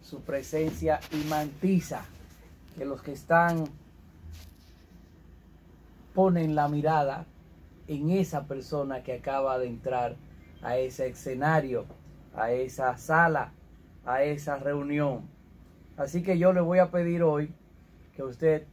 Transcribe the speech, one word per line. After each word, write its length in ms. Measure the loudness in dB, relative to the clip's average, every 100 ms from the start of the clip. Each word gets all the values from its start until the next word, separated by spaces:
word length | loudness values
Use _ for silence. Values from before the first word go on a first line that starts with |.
su 200 | -16 -16
presencia 760 | -6 -6 -4 -2 -2 -2 0 0 -2
imantiza, 920 | -6 -2 -2 -4 -2 2 2 0 -10 -12 -18 -20 -20 -20 -20 -20 -10
que 60 |
los 180 | -8 -8
que 120 | -10
están 500 | -12 2 4 4 2 -2 -8 -20 -20 -20 -20 -18 -18 -18 -20 -20 -20 -20 -20 -20 -20 -20 -20 -20 -20 -20 -20 -20 -20 -8
ponen 420 | 4 4 6 2 2
la 120 | 2
mirada 580 | 2 2 2 2 -2 -10 -18 -20 -20 -20 -20 -10
en 240 | -4 0
esa 340 | 2 0 -2 -6
persona 580 | -10 -6 -4 -4 -6
que 100 | -6
acaba 440 | -8 -4 -2 0 0
de 80 | -2
entrar 480 | -4 -4 -2 -2 -4 -16 -20 -20 -14
a 160 | -4 -2
ese 300 | -2 -2 -6
escenario, 760 | -6 -8 0 2 2 2 -4 -6 -16 -20 -20 -16 -4
a 160 | 0
esa 460 | 0 -2 -2 -2 -2
sala, 540 | 2 4 6 2 -4 -10 -20 -20 -20 -18 -4
a 180 | 0
esa 340 | 0 0 -4 -4
reunión. 640 | -2 -2 -2 0 0 -2 -8 -18 -20 -20 -20 -20 -20 -6
Así 260 | -4 -2
que 140 | 0 4
yo 160 | 6
le 80 | 6
voy 180 | 4 4
a 120 | 4
pedir 320 | 4 0 2
hoy 280 | 2 2 -2 -8 -20 -20 -20 -20 -20 -12
que 80 |
usted 400 | -12 0 2 2 -2